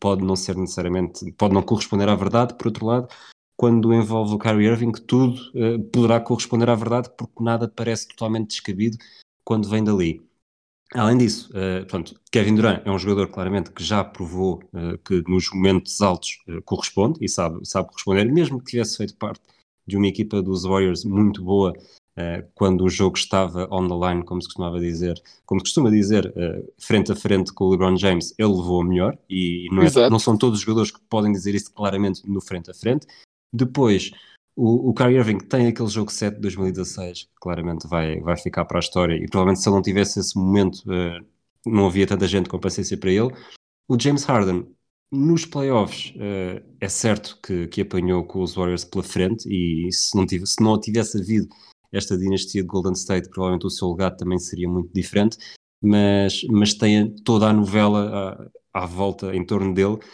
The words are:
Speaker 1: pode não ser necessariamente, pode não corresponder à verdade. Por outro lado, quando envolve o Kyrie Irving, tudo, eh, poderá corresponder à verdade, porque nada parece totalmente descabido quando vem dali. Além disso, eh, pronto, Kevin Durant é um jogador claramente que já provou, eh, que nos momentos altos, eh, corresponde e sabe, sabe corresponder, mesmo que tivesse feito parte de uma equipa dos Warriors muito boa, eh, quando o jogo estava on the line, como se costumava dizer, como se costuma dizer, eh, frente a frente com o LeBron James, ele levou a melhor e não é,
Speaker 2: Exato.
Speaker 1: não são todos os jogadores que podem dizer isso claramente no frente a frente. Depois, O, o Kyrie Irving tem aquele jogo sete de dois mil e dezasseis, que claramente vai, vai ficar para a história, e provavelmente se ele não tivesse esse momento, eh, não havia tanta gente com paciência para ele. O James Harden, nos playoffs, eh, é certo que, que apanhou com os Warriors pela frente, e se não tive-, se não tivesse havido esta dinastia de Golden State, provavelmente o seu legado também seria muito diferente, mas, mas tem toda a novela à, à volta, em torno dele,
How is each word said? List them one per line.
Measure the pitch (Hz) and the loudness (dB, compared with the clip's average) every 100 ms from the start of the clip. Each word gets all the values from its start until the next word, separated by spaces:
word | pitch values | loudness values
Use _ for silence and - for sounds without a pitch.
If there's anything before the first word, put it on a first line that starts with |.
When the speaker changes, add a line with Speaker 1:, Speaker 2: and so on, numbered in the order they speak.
Speaker 1:
pode | 101 95 95 | 0 0 0
não | 95 | -2
ser | - 92 | -2 -4
necessariamente, | 92 - 87 90 87 - 90 | -4 -4 -2 -2 -2 -6 -14
pode | - 104 | -2 2
não | 98 | 2
corresponder | 92 107 - 101 101 | 2 -2 0 0 2
à | 101 | 2
verdade. | 95 117 123 - | 2 2 0 -2
Por | 117 | -6
outro | 104 110 | -4 -2
lado, | 123 123 - - _ _ - | -2 -2 -12 -20 _ _ 0
quando | 120 120 113 | 4 4 4
envolve | 113 107 113 104 107 | 4 2 0 -2 -2
o | |
Kyrie | 113 107 107 | 2 4 4
Irving, | 117 120 | 2 0
tudo, | 110 - 127 131 117 - 127 | -4 0 2 2 0 -8 -2
eh, | 113 117 | -2 -2
poderá | - 120 117 113 | -2 2 4 4
corresponder | 113 120 - 120 117 | 2 -2 0 2 4
à | 113 | 2
verdade, | 113 120 120 - | 0 -2 -4 -10
porque | 113 - | -12 -4
nada | 117 117 113 | -2 -2 -2
parece | - 113 110 - | -4 -4 -4 -8
totalmente | - 110 110 107 | -8 -4 -2 -4
descabido | - - 95 113 113 - - _ _ - | -8 -8 -2 -2 -2 -10 -20 _ _ -4
quando | 113 98 | -2 0
vem | 110 107 | 0 2
dali. | 101 85 80 - _ _ _ _ _ _ | 2 0 -4 -10 _ _ _ _ _ _
Além | - 110 123 | 0 2 4
disso, | 117 104 - 98 | 4 0 -8 -6
eh, | 95 92 95 | -4 -4 -6
pronto, | 92 87 - _ | -8 -8 -14 _
Kevin | 117 107 110 | 0 4 4
Durant | 110 90 107 | 4 2 -2
é | |
um | 98 | -2
jogador | 92 101 92 | 0 0 -2
claramente | - 92 98 82 | -4 -4 -2 -4
que | - | -8
já | 82 104 | -2 -2
provou, | 95 - 87 92 95 85 - 90 | -2 -8 -8 -2 -2 -2 -8 -10
eh, | 85 87 - | -8 -8 -2
que | 92 82 | -2 0
nos | 92 - | 0 0
momentos | 98 95 95 - - | 0 2 2 0 0
altos, | 101 87 - - - | 0 0 -6 -12 -12
eh, | 82 - | -12 -6
corresponde | 95 - - 107 165 | -4 -2 0 0 0
e | 98 | -4
sabe, | - 85 82 - | -2 -4 -4 -6
sabe | 95 92 | -4 -4
corresponder, | - - 95 104 | -6 0 2 4
mesmo | 156 156 131 | 2 2 -2
que | - | -6
tivesse | 120 107 - | -4 -4 -4
feito | 104 - | -8 -8
parte | 107 113 _ _ _ _ - | -10 -10 _ _ _ _ -4
de | 98 | 0
uma | 101 | 2
equipa | 95 104 101 | 0 -2 -2
dos | 92 95 | -2 -2
Warriors | 90 95 95 85 107 | 0 2 2 0 -2
muito | 98 104 101 | 2 2 2
boa, | 90 98 95 82 - _ _ - | 0 2 2 -2 -12 _ _ -10
eh, | 85 87 - - | -8 -8 -10 -2
quando | 98 92 | 0 2
o | 92 | 0
jogo | 90 98 90 | 2 0 0
estava | - 98 92 85 92 | 0 0 0 -2 -4
on | 95 92 | -2 -2
the | 87 90 | -2 -2
line, | 87 87 | -2 -4
como | 90 | -8
se | - | -8
costumava | - 87 87 | -8 -6 -4
dizer, | 87 85 87 87 - _ - | -4 -4 -4 -6 -12 _ -4
como | 95 | -4
se | - | -2
costuma | - 123 | 2 4
dizer, | 107 98 104 92 - | 4 4 2 0 -4
eh, | 87 90 - - | -6 -6 -12 -12
frente | - 110 95 | 0 2 2
a | 101 | -2
frente | 98 98 98 | 0 0 0
com | - 95 | 0 2
o | |
LeBron | 92 95 95 | 4 2 2
James, | 98 90 82 - | 2 2 -2 -2
ele | 107 | 0
levou | 92 87 90 | 2 0 0
a | 87 | 2
melhor | 90 98 - - | 2 0 -2 -6
e | 95 90 87 87 | -4 -2 -4 -2
não | 95 | 4
é, | 90 | 6
Speaker 2:
Exato. | 135 120 | 6 6
Speaker 1:
não | 110 | 4
são | 123 107 | 4 4
todos | 127 104 | 4 2
os | 101 | 0
jogadores | 110 107 | 2 0
que | - _ | -4 _
podem | 110 104 | 0 0
dizer | 101 92 101 | 0 -2 -4
isso | - | -4
claramente | - 104 95 101 92 98 | -4 -2 0 0 -2 -4
no | 98 | -6
frente | - 90 85 | -6 -10 -12
a | |
frente. | 90 110 139 - - _ _ _ | -4 0 0 -2 -16 _ _ _
Depois, | 120 127 127 123 101 - - - _ _ - | -2 -2 2 4 4 0 -10 -20 _ _ 0
O, | 117 120 131 | 2 4 2
o | |
Kyrie | 123 123 127 | 2 4 4
Irving | 110 101 | 4 0
tem | - 131 120 | -2 2 2
aquele | 117 113 | 2 -2
jogo | 107 104 | -2 -4
sete | - 104 104 | -4 -4 -4
de | |
dois | 104 95 | -6 -2
mil | 95 | -4
e | |
dezasseis, | 90 90 - 90 90 - | -4 -8 -10 -12 -12 -18
que | _ | _
claramente | 90 85 85 82 78 | -8 -6 -4 -6 -4
vai, | 85 80 80 | -2 -2 -4
vai | 80 85 | -4 -4
ficar | 90 87 85 | -4 -4 -2
para | 87 | -2
a | |
história, | 85 90 87 | -2 0 0
e | 80 - | 0 -2
provavelmente | 98 92 95 | 2 2 2
se | - | 2
ele | 98 | 2
não | |
tivesse | 92 98 98 - | 2 0 0 -2
esse | 92 - | -4 -2
momento, | 95 101 98 - 95 | 2 4 2 -2 -6
eh, | 92 87 85 - _ _ _ | -4 -4 -6 -16 _ _ _
não | - 110 98 | -2 2 4
havia | 92 92 | 4 2
tanta | 98 92 | 2 0
gente | 98 90 | 0 -2
com | 92 | -4
paciência | 98 95 95 95 | -4 -4 -4 -4
para | 95 | 0
ele. | 95 120 127 - - _ _ - | 2 2 -4 -16 -20 _ _ -2
O | 127 | 0
James | 143 143 | 2 2
Harden, | - 127 95 90 87 _ _ _ _ | 2 2 2 0 -4 _ _ _ _
nos | 139 147 165 - | 0 2 2 0
playoffs, | 147 139 123 98 - - - | -4 0 2 0 -4 -12 -10
eh, | 104 98 92 98 - - | -6 -6 -6 -8 -14 -10
é | 98 | -8
certo | - 117 104 - - | -2 0 -2 -4 -14
que, | - 92 85 | -6 -4 -4
que | - | -4
apanhou | 98 92 90 90 | -4 -2 0 0
com | 87 95 | -2 -4
os | 90 - | -6 -2
Warriors | 90 90 | -2 -4
pela | - 98 | -6 -8
frente, | 90 87 92 113 - | -4 -2 0 -2 -4
e | 95 87 80 87 | -2 -2 -2 -2
se | - - 104 | -4 -2 0
não | 90 | 0
tive-, | 92 95 | -2 -2
se | - | 0
não | 110 107 | 2 2
tivesse | 107 110 107 107 | 0 -2 -2 -4
havido | 92 110 90 - _ _ _ | -2 -2 -2 -8 _ _ _
esta | 98 - 92 | -8 -4 -2
dinastia | 95 95 - 101 | 0 -2 -2 -6
de | 90 | -4
Golden | 98 92 | -2 -2
State, | 90 - 95 90 | -4 -2 -4 -4
provavelmente | - 92 90 98 | -6 -4 -2 -4
o | |
seu | - 92 | -4 -4
legado | 85 92 90 | -2 -2 -2
também | 90 90 | -4 -4
seria | 87 80 87 | -4 -6 -4
muito | 90 87 | -4 -4
diferente, | 98 85 101 104 - - - _ _ | -4 -2 0 0 0 -12 -20 _ _
mas, | 104 104 101 101 98 - - | 2 4 4 4 2 -2 0
mas | 107 104 | 2 2
tem | - 110 104 107 - | 2 2 4 2 -2
toda | - 110 107 | 0 4 4
a | |
novela | 107 98 104 104 104 101 104 95 - - - _ | 4 2 4 4 2 -2 -4 -8 -10 -18 -20 _
à, | 95 | -6
à | 90 | -4
volta, | 90 98 92 95 95 | -2 -4 -4 -4 -4
em | 90 | -2
torno | 104 98 | -2 0
dele, | 92 98 107 - | 2 0 0 -8